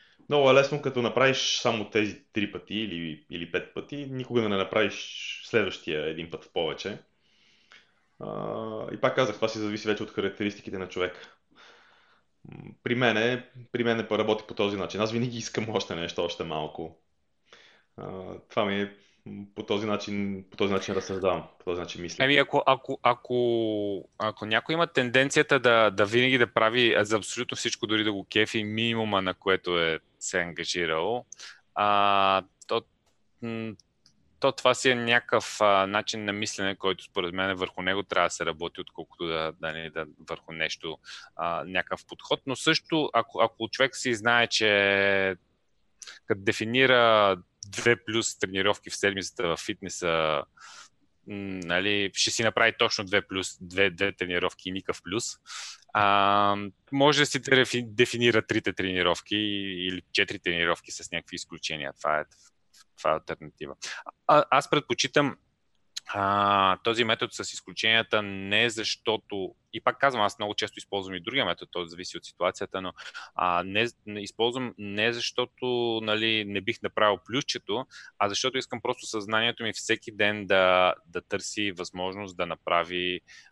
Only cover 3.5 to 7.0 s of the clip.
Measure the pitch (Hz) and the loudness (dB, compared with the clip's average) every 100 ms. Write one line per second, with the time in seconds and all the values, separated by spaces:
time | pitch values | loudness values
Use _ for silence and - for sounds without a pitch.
3.5 | 87 - - - 143 135 131 123 120 110 | -6 -6 -10 -10 -10 -8 -8 -2 0 2
4.5 | 98 95 110 101 - - - - - - | 0 0 0 0 -2 -12 -12 -12 -12 -2
5.5 | 113 95 - - 76 78 80 82 80 - | 0 0 -4 -6 -4 -4 -6 -8 -12 -8
6.5 | - 78 - 95 113 | -4 -2 -4 -8 -10